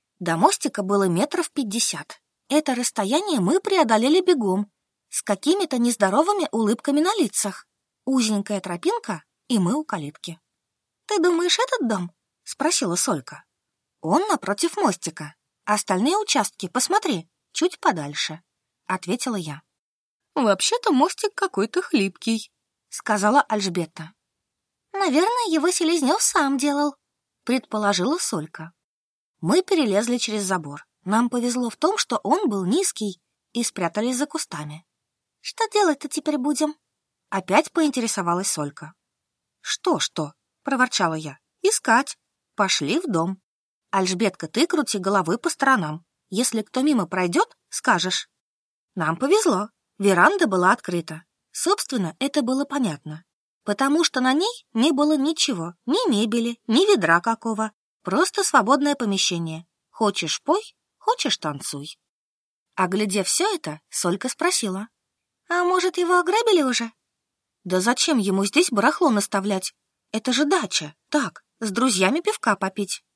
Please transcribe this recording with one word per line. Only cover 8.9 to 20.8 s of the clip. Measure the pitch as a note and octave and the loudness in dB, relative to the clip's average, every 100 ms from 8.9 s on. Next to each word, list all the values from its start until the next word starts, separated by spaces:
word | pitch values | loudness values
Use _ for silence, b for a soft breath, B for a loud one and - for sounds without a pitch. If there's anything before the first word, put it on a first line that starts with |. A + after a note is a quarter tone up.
| A#4 - E3 _ _ - | -2 -4 -8 _ _ -2
и | A3+ | 2
мы | F3 | 2
у | C#4+ D#4 | 0 -2
калитки. | F3+ D3 - - E3+ _ _ _ _ _ _ - | -6 -8 -12 -16 -16 _ _ _ _ _ _ -4
"Ты | G#4 | 0
думаешь, | F4 E4+ F4 - | 2 2 2 0
этот | B4+ B4 A#3+ | 0 0 -2
дом?" | G3 F3 _ _ _ - | -2 -4 _ _ _ -12
спросила | - D4+ - G3+ F3 | -2 0 0 0 -2
Солька. | - D#3 - - _ _ _ _ _ _ | -2 -2 -6 -20 _ _ _ _ _ _
"Он | D#3 C4+ G#4+ | 0 0 2
напротив | E4+ - G3+ E4+ - | -2 -2 -2 -2 0
мостика. | D4 - E3+ - D3+ - _ _ - | 0 0 -6 -10 -14 -16 _ _ -2
Остальные | G#3 - F#3 C4 G4+ | -2 0 0 0 0
участки, | G#4 F#4 - - F3+ | 0 -2 -2 -6 -4
посмотри, | B3 - G4+ G4 F3+ - _ _ | -2 2 0 0 -4 -6 _ _
чуть | - F4+ - | -2 -2 0
подальше", | E4+ F3 C#3+ D3 - E3 _ _ _ _ - | -2 -2 -4 -6 -8 -10 _ _ _ _ -6
ответила | F#3 - B3 B3+ G#3 | -6 -4 -4 -4 -6
я. | D#3 C#3+ _ _ _ _ _ _ _ | -8 -12 _ _ _ _ _ _ _
"Вообще-то | D4+ A3+ F#3+ - A#4+ | 0 2 2 0 0